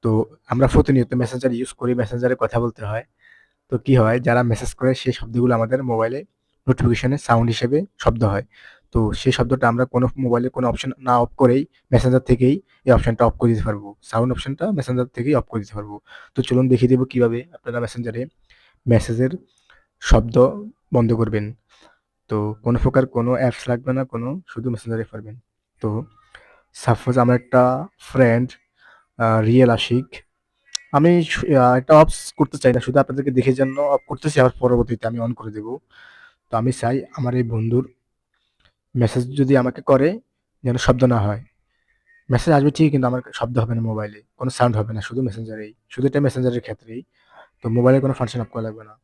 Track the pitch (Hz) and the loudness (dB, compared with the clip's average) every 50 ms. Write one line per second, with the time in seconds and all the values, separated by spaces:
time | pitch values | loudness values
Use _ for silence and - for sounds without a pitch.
0 | _ 117 110 107 117 - - _ _ _ - 120 135 131 - 151 147 - 143 131 | _ 0 0 0 0 -2 -6 _ _ _ 0 0 2 4 4 2 2 4 2 2
1 | 120 - - 123 120 113 127 127 131 131 123 117 127 - - _ 123 123 123 123 | 2 0 -2 -2 -2 -2 -4 -4 -4 -4 -4 -4 -6 -10 -10 _ -4 -4 -2 -2
2 | 117 107 117 120 120 123 127 123 120 110 - 117 117 120 113 - 113 101 107 113 | -4 -6 -6 -4 -2 -2 -2 -2 -4 -4 -2 -2 -4 -4 -6 -8 -10 -8 -8 -8
3 | - _ _ _ _ _ _ _ _ _ _ _ _ _ - 123 - - 135 127 | -10 _ _ _ _ _ _ _ _ _ _ _ _ _ -8 -6 0 2 4 4
4 | 113 110 113 127 123 120 120 123 123 120 113 110 127 - - - 131 127 131 - | 4 4 2 0 0 0 2 2 2 0 0 -2 -4 -10 -8 -2 -2 -2 -2 0
5 | - 127 123 - - 113 113 120 120 123 123 113 113 110 127 131 135 127 117 110 | -2 -4 -4 -4 -6 -6 -2 0 2 2 2 2 0 0 -2 -4 -2 -2 -2 0
6 | 110 113 123 139 - _ _ _ _ _ _ _ _ - 131 - - 120 120 - | 0 -2 -2 -6 -12 _ _ _ _ _ _ _ _ 0 0 2 2 0 0 0
7 | - 123 135 147 - - 120 117 120 117 113 - - 120 131 151 196 - _ _ | 0 -2 -4 -4 0 0 2 2 2 0 0 -2 -2 -2 -2 -2 -2 -4 _ _
8 | - 123 113 117 113 107 101 98 - _ _ _ - - - _ _ _ _ 120 | -2 -2 0 2 0 0 0 -2 -6 _ _ _ -20 -20 -20 _ _ _ _ 0
9 | 113 107 101 - - 131 127 - 123 120 131 127 127 120 120 120 127 123 - 123 | 0 0 -2 -2 -2 -2 0 0 0 -2 0 0 0 0 0 0 -2 -2 0 0
10 | 123 123 - - 131 123 117 120 123 127 - - 127 123 113 104 - 131 127 _ | 0 0 -2 -2 -2 0 0 0 -2 -2 -4 -4 -4 -2 -4 -4 -6 -10 -10 _
11 | 131 127 123 123 120 117 - - 139 123 120 135 147 - _ _ _ _ - 117 | -2 0 2 2 0 -2 0 2 2 4 4 2 0 -4 _ _ _ _ 2 2
12 | 110 127 123 131 131 - 131 120 123 127 143 180 _ _ _ _ _ 131 123 110 | 4 4 2 2 2 2 2 4 4 2 2 0 _ _ _ _ _ 4 4 4
13 | - 120 113 - 120 113 - - - 120 117 110 - 110 104 101 104 101 104 _ | 4 0 0 2 2 0 2 2 2 2 2 2 0 -4 -4 -6 -10 -16 -20 _
14 | _ - - 113 120 127 127 120 - 139 139 151 170 214 208 160 127 - 127 123 | _ -6 -2 -2 -2 -2 -2 -6 -6 -10 -8 -6 -4 -4 -2 -4 -4 -2 -2 -2
15 | 123 123 _ - 117 135 151 127 110 _ - 113 104 101 104 104 104 104 104 104 | -2 -4 _ -8 -2 0 0 0 -2 _ -8 -8 -8 -8 -12 -14 -14 -14 -16 -18
16 | _ _ - - - _ _ - 127 - 127 123 131 131 127 120 123 123 131 123 | _ _ -20 -20 -20 _ _ -6 -4 0 2 2 4 4 2 4 4 4 4 2
17 | 131 127 - 127 120 117 113 120 127 _ _ - _ - 117 120 120 113 - 123 | 2 -2 0 0 0 0 0 -4 -10 _ _ -16 _ -10 -8 -6 -6 -8 -8 -10
18 | 120 117 110 113 127 156 _ _ _ _ _ _ _ _ _ _ _ 123 120 113 | -10 -8 -8 -8 -10 -10 _ _ _ _ _ _ _ _ _ _ _ 2 2 2
19 | - - 117 113 127 131 160 185 _ _ _ _ _ _ _ _ _ _ _ _ | 2 0 -2 -2 -2 -2 -4 -8 _ _ _ _ _ _ _ _ _ _ _ _
20 | - - - 113 113 117 113 120 123 135 - 208 208 214 - _ _ _ - 123 | 2 4 4 4 4 2 2 2 2 2 2 -6 -14 -16 -18 _ _ _ 0 0
21 | 117 110 117 110 117 110 107 107 104 107 110 _ _ _ _ _ _ _ _ _ | 2 2 0 0 -2 -2 -2 -6 -6 -6 -12 _ _ _ _ _ _ _ _ _
22 | _ _ _ _ _ _ 110 107 104 104 107 - _ 120 120 120 - 131 131 139 | _ _ _ _ _ _ -4 -4 -4 -4 -6 -6 _ -2 -2 0 0 2 2 2
23 | 127 - - 120 117 120 127 - - - - - - - 123 120 131 139 127 131 | 0 0 -2 -4 -2 -2 -2 0 0 -2 -2 -4 -6 -4 -6 -4 -4 -4 -4 -4
24 | 135 131 - 117 117 123 143 185 180 _ - 113 113 127 120 113 - 113 113 113 | -4 -6 -8 -8 -8 -8 -8 -10 -12 _ -14 -8 -6 -6 -6 -6 -8 -8 -6 -6
25 | 113 - - 113 107 110 110 123 _ _ _ _ _ _ _ _ - 113 104 113 | -6 -8 -12 -18 -16 -16 -20 -20 _ _ _ _ _ _ _ _ -6 -4 -4 -4
26 | - - _ _ _ _ _ - _ _ _ _ _ _ _ - - - 117 - | -8 -10 _ _ _ _ _ -20 _ _ _ _ _ _ _ -6 0 0 0 0
27 | - - 123 131 123 120 123 120 123 _ - 127 123 127 127 135 160 202 _ _ | 0 -2 0 2 4 2 2 0 0 _ 2 4 4 4 2 -2 -6 -10 _ _
28 | - - - 131 131 120 113 120 127 127 - _ _ _ _ _ _ _ _ _ | -20 -8 0 2 4 4 4 2 0 -4 -8 _ _ _ _ _ _ _ _ _
29 | _ _ _ - 117 113 113 110 110 110 117 127 131 123 117 110 - - 120 123 | _ _ _ -2 0 2 2 2 2 4 6 6 6 6 4 2 0 -2 -2 -2
30 | 131 _ - - _ _ _ _ _ _ _ _ _ _ - - - _ - 143 | -2 _ -16 -20 _ _ _ _ _ _ _ _ _ _ -14 -14 -12 _ 0 2
31 | 151 170 175 175 165 - - - - - 151 135 123 123 123 131 131 - 160 151 | 4 6 4 4 2 0 -4 -6 -2 2 2 4 4 4 4 2 4 6 8 8
32 | 156 - - - - - - - - - - 139 - 131 123 123 120 - 127 143 | 8 6 4 -6 -8 -16 -2 -2 -2 -2 -2 0 2 2 2 2 -2 0 2 2
33 | 135 - 135 135 135 143 127 127 123 135 131 127 139 135 135 139 147 143 143 135 | 2 2 -2 -4 -4 -2 0 2 2 2 2 2 0 -2 0 -2 0 2 0 0
34 | _ _ 135 131 - 156 147 147 127 127 - - 123 123 123 120 120 117 123 107 | _ _ -14 -6 -6 -4 2 4 2 2 2 0 0 0 2 2 0 -2 -4 -6
35 | - 113 117 117 113 117 123 - - 110 104 107 104 110 123 151 _ _ _ - | -4 -6 -6 -4 -6 -6 -6 -8 -10 -12 -12 -10 -10 -10 -12 -12 _ _ _ -20
36 | - - - - - - _ _ _ _ - 113 113 131 127 - - 117 123 135 | -20 -20 -20 -20 -20 -20 _ _ _ _ -4 -2 0 0 -2 -2 -4 -2 -2 -2
37 | - - _ - 131 123 123 127 123 113 117 110 110 113 117 123 131 - _ _ | -4 -8 _ -6 -4 -2 -2 -2 -2 -2 -2 -4 -2 0 0 0 0 -2 _ _
38 | _ _ _ _ _ _ _ _ _ _ _ _ _ _ _ _ _ _ _ 131 | _ _ _ _ _ _ _ _ _ _ _ _ _ _ _ _ _ _ _ 0
39 | 117 113 - 127 123 123 135 143 139 127 139 131 123 127 123 - - - 143 131 | 0 0 0 -2 -4 -4 -2 -2 0 2 4 2 2 0 -4 -6 0 2 2 4
40 | 135 156 196 233 _ _ _ _ _ _ _ _ - 127 120 123 - - 127 127 | 4 0 -2 -4 _ _ _ _ _ _ _ _ -4 -4 -4 -2 0 0 2 4
41 | 127 123 123 117 101 101 104 107 - _ _ _ _ _ _ _ _ _ _ _ | 4 2 2 2 0 -2 -4 -6 -10 _ _ _ _ _ _ _ _ _ _ _
42 | _ _ _ _ _ _ 127 120 - 170 160 143 139 147 143 - 160 151 143 139 | _ _ _ _ _ _ -2 -2 2 2 2 4 4 2 2 2 2 2 2 2
43 | 127 123 123 127 123 - - - 120 120 123 123 113 113 117 113 113 113 110 107 | 0 0 -2 -4 -8 -10 -8 -8 -6 -4 -2 -2 -2 0 -2 -2 -2 -4 -4 -6
44 | 107 104 104 104 _ _ _ _ 127 131 - - 123 123 117 107 107 110 113 110 | -8 -10 -12 -18 _ _ _ _ -8 -8 0 2 2 2 2 0 -2 -2 -6 -8
45 | 95 - 117 123 131 120 98 110 113 110 110 107 107 107 110 _ _ _ - - | -8 -8 -6 -4 -4 -4 -6 -8 -12 -12 -12 -14 -16 -16 -18 _ _ _ -8 -2
46 | 127 139 131 143 143 135 - 131 127 127 120 123 - - 110 - _ 113 113 120 | -2 0 0 0 0 0 -2 0 -2 -2 -2 -2 -6 -8 -14 -14 _ -16 -16 -16
47 | 156 _ _ _ _ _ _ - - _ _ _ _ 120 110 120 120 127 131 135 | -16 _ _ _ _ _ _ -20 -20 _ _ _ _ -2 0 2 4 4 4 4
48 | 135 135 135 - 127 117 - 123 113 110 - 123 110 110 107 113 110 107 107 _ | 2 -2 -2 -4 -4 -6 -4 -8 -8 -8 -8 -10 -10 -10 -10 -14 -20 -20 -20 _